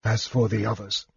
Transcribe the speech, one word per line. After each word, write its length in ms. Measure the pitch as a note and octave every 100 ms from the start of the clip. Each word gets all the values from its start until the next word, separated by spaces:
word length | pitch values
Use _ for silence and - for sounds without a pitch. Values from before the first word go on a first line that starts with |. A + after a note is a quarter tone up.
As 240 | A#2 A2+ -
for 200 | B2+ A2+
the 180 | G#2+
others 420 | G#2+ G#2+ G2+ - -